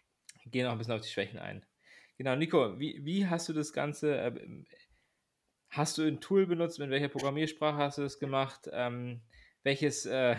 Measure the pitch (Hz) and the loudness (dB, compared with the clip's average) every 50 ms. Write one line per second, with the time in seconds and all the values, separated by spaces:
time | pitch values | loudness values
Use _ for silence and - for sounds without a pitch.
0 | _ _ _ _ _ - - _ _ 120 120 127 123 123 117 110 113 117 113 107 | _ _ _ _ _ -20 -20 _ _ -4 -2 -2 0 0 -2 -2 -2 -2 -4 -4
1 | - - - 104 95 - 113 - 95 98 98 98 - _ _ _ _ - - - | -4 -4 -4 -4 -4 -4 -6 -10 -10 -10 -10 -12 -16 _ _ _ _ -20 -20 -20
2 | - _ _ - 131 135 127 143 165 160 180 151 127 104 95 120 147 151 - 143 | -20 _ _ -4 -2 0 2 2 2 4 4 4 4 4 0 -2 -6 -6 -6 -6
3 | 139 151 180 196 196 175 165 165 - - 156 151 147 - - 143 143 147 147 - | -6 -2 0 2 2 2 0 -2 -2 -2 -2 -2 -2 -2 -2 -2 -2 -2 -2 -2
4 | 151 151 143 - - 123 - - - - - - - - - - - _ _ _ | 0 0 0 2 0 -2 -4 -6 -10 -14 -14 -16 -18 -20 -20 -20 -20 _ _ _
5 | _ _ _ _ _ _ _ _ _ _ _ _ _ _ - 143 151 - - 156 | _ _ _ _ _ _ _ _ _ _ _ _ _ _ -2 0 0 0 2 2
6 | 156 156 135 - - - 196 196 190 175 175 165 170 170 170 151 143 135 135 139 | 2 2 2 0 -2 2 4 4 6 4 4 2 0 0 -2 -6 -2 0 2 2
7 | 147 139 - - 135 139 139 151 156 156 156 - 151 151 147 147 143 143 143 147 | 2 0 0 0 0 0 0 0 0 -2 0 0 0 0 2 2 0 0 0 -2
8 | 143 139 - - 147 135 135 135 135 131 - - - - - - 123 123 120 123 | -4 -4 -4 -6 -4 0 0 0 0 0 -4 -10 -14 -8 -4 -2 -2 -2 -2 -4
9 | 123 123 120 117 - _ _ - - _ _ _ _ 139 139 139 151 143 - - | -6 -8 -8 -10 -14 _ _ -20 -20 _ _ _ _ 0 2 2 2 0 0 0
10 | - - 127 131 127 123 117 | -2 -2 2 4 4 4 4